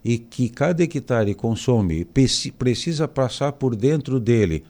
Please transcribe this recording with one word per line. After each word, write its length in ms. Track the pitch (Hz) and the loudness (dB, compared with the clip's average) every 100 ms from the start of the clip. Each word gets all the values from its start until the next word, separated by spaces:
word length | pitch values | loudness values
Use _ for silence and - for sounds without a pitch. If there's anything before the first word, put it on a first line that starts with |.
e 140 | 117 120 | -4 -4
que 320 | 117 - 120 | -4 -4 -4
cada 340 | 120 147 170 | 0 0 0
hectare 520 | 165 143 - 120 104 | 0 -2 -2 0 0
consome, 720 | 98 117 110 - 120 92 80 87 | -2 -2 -2 2 2 2 -2 -2
preci-, 440 | 139 127 - 131 | 2 2 2 -6
precisa 560 | - 127 113 170 151 151 | -2 -2 0 -2 -2 -2
passar 460 | - 127 - 143 | -2 -2 -2 -4
por 240 | 135 131 110 | -2 -2 0
dentro 420 | 131 156 131 131 | 2 0 0 -2
dele, 460 | 110 117 95 78 | 2 4 4 0